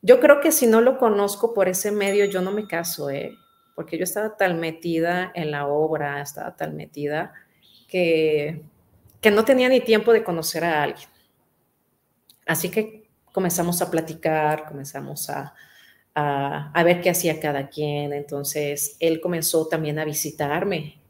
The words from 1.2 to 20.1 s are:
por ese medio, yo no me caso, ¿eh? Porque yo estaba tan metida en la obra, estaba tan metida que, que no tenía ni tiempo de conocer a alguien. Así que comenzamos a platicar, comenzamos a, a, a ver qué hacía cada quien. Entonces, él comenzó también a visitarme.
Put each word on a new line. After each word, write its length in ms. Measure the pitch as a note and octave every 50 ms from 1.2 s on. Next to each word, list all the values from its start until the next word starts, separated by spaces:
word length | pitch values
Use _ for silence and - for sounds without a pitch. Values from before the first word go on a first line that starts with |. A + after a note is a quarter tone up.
| G3+ G3+ G3+ - - A3+ -
por 160 | G3+ F#3+ F#3
ese 220 | F#3 F3+ - G#3
medio, 340 | G#3 G#3 G3 G3 G3 G3+ G3+
yo 160 | G3 F#3 F#3
no 100 | F3+ F#3+
me 160 | G3+ G#3+ G#3+
caso, 420 | G3+ - E3 E3+ E3+ - - D3 C#3+
¿eh? 260 | C#3 C#3 - - - _ _ _ _ _ _ _ _
Porque 220 | - D#3+ - -
yo 60 | D#3+ F#3
estaba 320 | F3+ - G#3+ G#3+ A3 G#3+
tan 220 | - G3 F#3 F3 E3
metida 720 | E3 E3 D#3+ E3 - F3 E3 E3 E3 E3+ F3 F3+ F#3 F#3 -
en 160 | F3+ D#3+ D3+
la 160 | D3 C#3+ C#3+
obra, 540 | C#3+ C#3+ D3 D#3 D#3 D#3 D3 C#3+ C#3+ C#3+ C#3+
estaba 340 | C#3+ - - - - - -
tan 200 | _ - D#3 D3+
metida 580 | D#3 D#3 D#3 _ D3 D3 C#3+ D3 D#3 F3 - - - _ _ _ _ _ _ _ - _
que, 760 | _ - F#3 F3+ E3+ E3 D#3+ D#3 D#3 D3+ D3+ D3 D3+ E3 D3+ - - _ _ _ _ _ _ _ _ _ _
que 100 | - G#3+
no 140 | G3+ G#3 A3
tenía 240 | B3 C4+ B3+ B3 B3+
ni 120 | C4 B3
tiempo 320 | B3+ - A3 G#3+ G#3+ A#3 A3+
de 100 | A3 A3+
conocer 400 | - E3+ E3 D#3+ - - D#3+ D#3+
a 200 | E3+ D#3+ D3+ D3
alguien. 240 | C#3+ C#3+ - - _ _ _ _ _ _ _ _ _ _ _ _ _ _ _ _ _ _ _ _ _ _ _ _ _ _ _ _
Así 240 | - D#3+ D#3+ - F3+
que 380 | - A3 G#3+ A3 - - _ _ _ _ _ _
comenzamos 500 | _ G3 F#3 F3 E3+ - E3+ F3 F3 F3
a 100 | F3+ E3+
platicar, 760 | - E3 D#3+ E3 D#3 - - D#3+ D#3+ D#3 D3+ D3+ D3+ D3+ -
comenzamos 640 | - D3 C#3 C3+ C#3 - C#3 C#3 C#3 D3 - - -
a, 240 | C#3+ C#3+ C#3 D3 _ - - _ _ - - _ _ _ _ _ _
a, 560 | D3+ D3 D3 C#3+ C#3 C#3 C#3 D3 D3+ D3+ - -
a 100 | E3+ E3
ver 180 | F3 F3+ F3
qué 80 | F3 F3+
hacía 280 | E3 E3+ - E3+ D#3 D#3
cada 300 | - D3+ C#3+ C#3 C3+ C#3
quien. 440 | - D3+ D3+ D3 D3 D3 D3 C#3+ C#3+
Entonces, 840 | C#3+ D3 C#3+ D3 C#3+ C#3 - - D#3 D3 C#3+ C#3+ C#3+ - - - _
él 220 | E3 E3 E3 D#3+
comenzó 460 | - F3 F3 E3 D#3+ - - D#3+ D#3+
también 320 | D#3+ E3 D#3+ D#3+ D3 D3 D#3
a 60 | D#3
visitarme. 920 | D3+